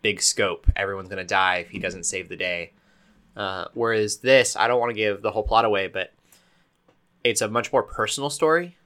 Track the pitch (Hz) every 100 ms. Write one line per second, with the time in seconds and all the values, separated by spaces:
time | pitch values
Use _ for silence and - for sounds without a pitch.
0 | 110 98 - - 101 85 - - 98 98
1 | 95 98 90 98 95 90 85 101 92 90
2 | 85 95 87 87 90 87 85 _ _ _
3 | _ _ _ - 98 95 - - 117 113
4 | 107 - 123 131 120 - 117 123 117 107
5 | 107 98 107 104 107 110 113 101 95 95
6 | 92 _ _ _ _ _ _ _ _ _
7 | _ _ 120 110 110 113 117 135 - -
8 | 107 - 139 139 156 165 175 -